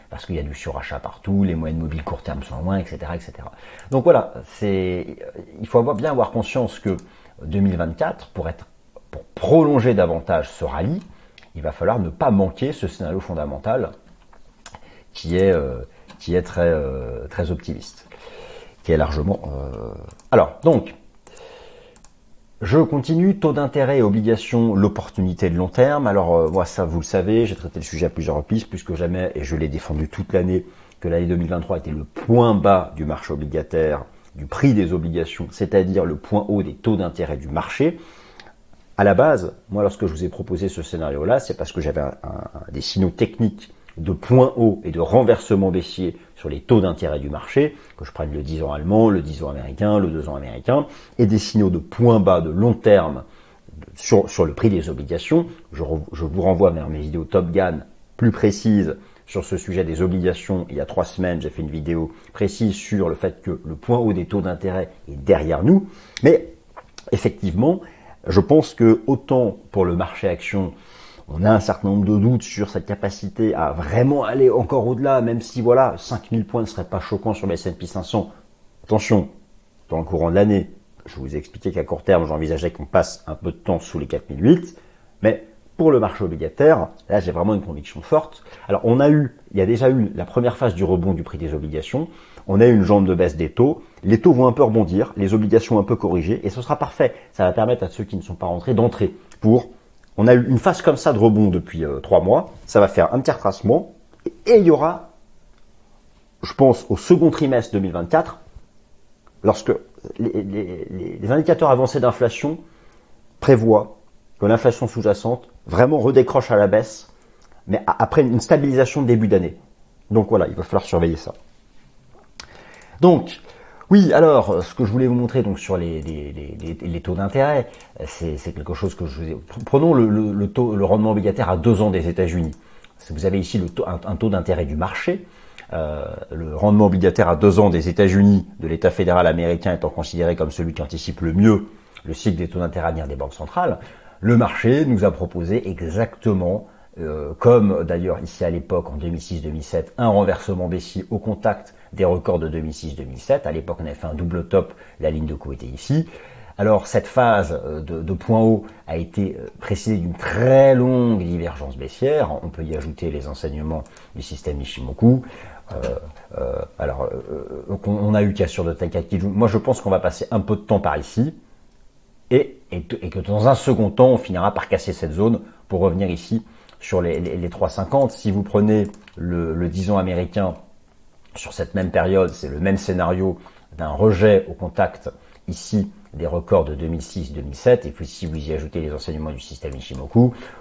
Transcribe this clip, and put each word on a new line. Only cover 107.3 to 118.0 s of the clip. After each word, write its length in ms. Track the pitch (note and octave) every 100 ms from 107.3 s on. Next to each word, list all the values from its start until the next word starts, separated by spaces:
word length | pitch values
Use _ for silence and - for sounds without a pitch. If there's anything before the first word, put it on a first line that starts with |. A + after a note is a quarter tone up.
trimestre 440 | D3 C#3 B2 -
deux 60 | G#2
mille 120 | F#2+
vingt-quatre, 480 | F2 F2 D#3+ - - - - - _ _ - _ _ _ _
lorsque 320 | G2+ - - - - - - -
les, 240 | A2+ G#2+
les, 440 | G2 G2+ F2+ F2+ -
les, 280 | F#2 F2 E2+
les 100 | G2+
indicateurs 360 | C#3+ D#3+ D#3+ D3+
avancés 320 | B2+ C3 C#3+
d'inflation 600 | B2 - A#2 - D3 E3 - _ - _ _ - _ _
prévoient 580 | - B2 A2+ G#2+ - - _ _ _ -
que 80 | G#2
l'inflation 400 | A2+ B2+ A#2 A#2
sous-jacente 600 | A#2+ G#2 G2 A2+ B2 - - -
vraiment 320 | F2 B2+ D3+
redécroche 520 | A#2 C3 A#2+ C3+ -
à 60 | G#2+
la 100 | G2+
baisse, 460 | G#2+ - - - _ _ _ - - -
mais 160 | - -
a-, 160 | -